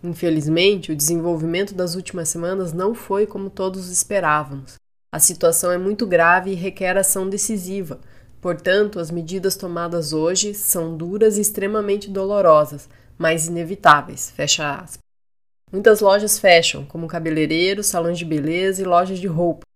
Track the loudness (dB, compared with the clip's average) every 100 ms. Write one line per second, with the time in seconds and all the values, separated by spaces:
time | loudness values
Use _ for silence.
0 | -8 -4 0 0 0 4 4 2 -2 -4
1 | -2 0 0 -2 -2 -2 -4 -4 -4 -4
2 | -8 -8 -6 -4 -4 -4 -4 -2 -2 -4
3 | -4 -2 -2 -2 -10 -4 -6 -4 -6 -6
4 | -2 0 2 0 -2 -12 -14 -20 _ _
5 | _ 0 0 4 2 2 0 0 -2 -2
6 | 2 4 6 4 2 -6 -6 -4 -2 0
7 | 0 0 -4 -4 -4 -4 -6 -8 -8 -12
8 | -16 -20 -20 -10 -6 -4 2 2 2 -2
9 | -6 -6 -6 -4 -2 -4 -6 -6 -4 -4
10 | -4 0 0 0 -2 -4 -4 -2 -4 -6
11 | -6 2 2 4 -2 -2 -2 -2 -2 -2
12 | -4 -6 -2 4 8 8 6 -6 -18 -20
13 | _ _ -2 0 -2 -6 -6 0 4 4
14 | 2 -10 -12 -6 -2 -2 -2 -8 -12 -20
15 | _ _ _ _ _ _ _ 2 4 6
16 | 6 4 2 2 6 6 6 -4 -10 -10
17 | -8 -6 -2 0 0 2 0 0 -2 0
18 | -2 -2 -2 -2 -2 -2 -2 -2 2 2
19 | 2 -2 -4 0 0 -2 -10